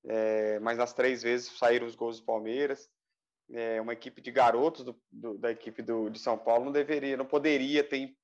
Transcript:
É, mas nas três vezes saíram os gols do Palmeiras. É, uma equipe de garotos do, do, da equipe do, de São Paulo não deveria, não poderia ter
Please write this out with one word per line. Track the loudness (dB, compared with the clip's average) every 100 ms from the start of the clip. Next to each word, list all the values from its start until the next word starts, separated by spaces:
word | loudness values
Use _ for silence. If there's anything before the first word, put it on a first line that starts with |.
| -2
É, | 0 2 2 0 0
mas | -2 0
nas | -2
três | 2 0 2
vezes | 0 -2 -4 2
saíram | 4 4 0
os |
gols | -6 -6 -6
do |
Palmeiras. | -4 -2 -2 -2 -2 -4 -12 _ _ _ _ _ _
É, | -6 -4 -2
uma | -4
equipe | -8 -10 -12
de | -2
garotos | 4 6 6 2 0
do, | -14 -14 _
do, | -12 -10 -4
da | -4
equipe | -4 -10 -10
do, | -4 -2 -2
de | -4
São | -2 -2
Paulo | 2 2
não | 2
deveria, | 0 0 -2 -2 -4
não | -2
poderia | 0 2 2 2 2
ter | 2 -2 -6 -12